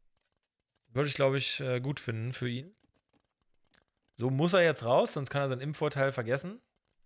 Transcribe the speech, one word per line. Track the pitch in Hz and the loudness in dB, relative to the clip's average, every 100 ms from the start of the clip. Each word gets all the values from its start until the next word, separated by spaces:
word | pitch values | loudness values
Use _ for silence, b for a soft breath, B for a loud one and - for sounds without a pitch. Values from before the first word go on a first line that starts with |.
| _ _ _ _ _ _ _ _ _ | _ _ _ _ _ _ _ _ _
würde | 117 147 | -2 0
ich, | |
glaub | 139 135 | 2 2
ich, | 135 131 - | 2 0 -2
äh, | 135 123 | -2 -2
gut | 131 147 | -2 -4
finden | - 113 117 | -4 -4 -4
für | 131 123 | -4 -4
ihn. | 120 156 208 _ _ _ _ _ _ _ _ _ _ _ _ _ - | -4 -8 _ _ _ _ _ _ _ _ _ _ _ _ _ _ -4
So | 120 | -2
muss | 135 170 | 2 4
er | 185 | 6
jetzt | 170 147 | 6 4
raus, | 117 139 233 | 2 4 4
sonst | - 135 | -2 -4
kann | 143 | -2
er | 139 | -2
seinen | 127 | -2
Impfvorteil | 143 151 151 143 135 | -4 -2 -2 0 0
vergessen. | 131 113 135 175 220 _ _ _ _ | 0 -2 -2 -4 -12 _ _ _ _